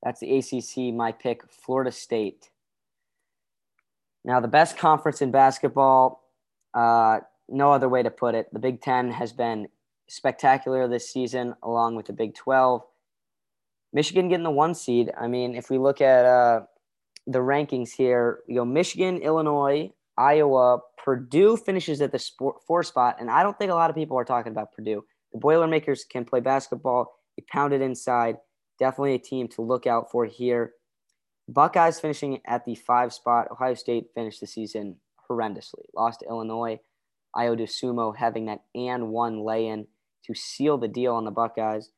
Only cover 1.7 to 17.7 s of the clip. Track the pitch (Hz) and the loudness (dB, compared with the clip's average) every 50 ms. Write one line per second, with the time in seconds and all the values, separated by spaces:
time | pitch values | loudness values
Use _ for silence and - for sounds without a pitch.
1.7 | 131 131 131 127 117 - - - - 113 107 98 - _ _ _ _ _ _ _ | -4 -2 -2 -4 -6 -10 -10 -6 -4 -2 -2 -4 -6 _ _ _ _ _ _ _
2.7 | _ _ _ _ _ _ _ _ _ _ _ _ _ _ _ _ _ _ _ _ | _ _ _ _ _ _ _ _ _ _ _ _ _ _ _ _ _ _ _ _
3.7 | _ _ _ _ _ _ _ _ _ _ _ 123 123 127 117 117 - 147 165 165 | _ _ _ _ _ _ _ _ _ _ _ 0 0 2 2 4 4 4 4 4
4.7 | - - - 165 156 147 - 160 143 - 143 131 120 135 135 135 135 - - 139 | 2 0 4 4 4 4 2 -2 -2 0 -2 0 4 6 6 6 4 2 -4 -2
5.7 | 120 139 135 135 131 131 131 131 131 - _ _ _ _ _ _ _ _ _ _ | 2 4 4 6 6 6 6 4 2 -4 _ _ _ _ _ _ _ _ _ _
6.7 | _ 110 117 117 117 117 113 110 110 107 - _ _ _ _ _ - 135 143 143 | _ 0 2 4 4 4 4 4 2 0 -2 _ _ _ _ _ -2 2 4 4
7.7 | 143 135 131 131 123 127 120 113 - - - 120 113 113 - - - 113 117 131 | 6 4 4 2 2 2 0 0 -2 -2 -2 -2 -2 -2 -4 -6 -8 -4 -4 -4
8.7 | 127 120 - - 127 127 123 123 117 - 120 113 113 127 120 117 113 107 104 - | -4 -4 -2 0 0 0 0 -2 -4 -6 -8 -8 -6 -4 -4 -4 -2 -6 -8 -12
9.7 | _ _ _ _ _ _ _ _ - - _ 139 123 - - 143 135 135 135 135 | _ _ _ _ _ _ _ _ -20 -4 _ -4 -4 0 4 4 4 4 2 -2
10.7 | 131 131 131 123 120 120 117 - - 131 127 120 120 127 123 123 117 _ - 113 | -2 -2 0 -2 -2 -4 -6 -6 -6 -6 -6 -4 -4 -4 -6 -6 -8 _ -8 -4
11.7 | 117 117 117 113 113 113 104 - 104 - 113 110 95 - - - 131 131 131 127 | -2 0 0 0 -2 -6 -10 -12 -6 -6 -6 -6 -6 -12 -4 0 2 4 4 4
12.7 | 123 117 - _ _ _ _ _ _ _ _ _ _ _ _ _ _ _ _ _ | 2 0 -4 _ _ _ _ _ _ _ _ _ _ _ _ _ _ _ _ _
13.7 | _ _ _ _ - 139 151 151 175 190 180 180 175 180 170 165 147 139 147 165 | _ _ _ _ -2 -2 -2 0 2 0 2 2 0 0 0 -2 0 2 2 0
14.7 | 175 156 - - 123 120 120 110 - - - 117 120 127 123 123 123 117 120 - | 0 -4 -4 -2 0 0 0 0 -2 -6 -6 -4 -4 -4 -4 -4 -6 -8 -8 -4
15.7 | 135 131 131 139 139 - 147 135 131 127 123 123 123 123 123 120 117 113 - - | -2 0 2 0 2 4 4 6 6 8 8 6 6 6 6 6 4 2 0 -6
16.7 | _ _ _ _ _ _ _ _ _ - _ - 131 127 123 127 139 143 151 143 | _ _ _ _ _ _ _ _ _ -18 _ -4 -2 -2 0 2 0 0 0 -2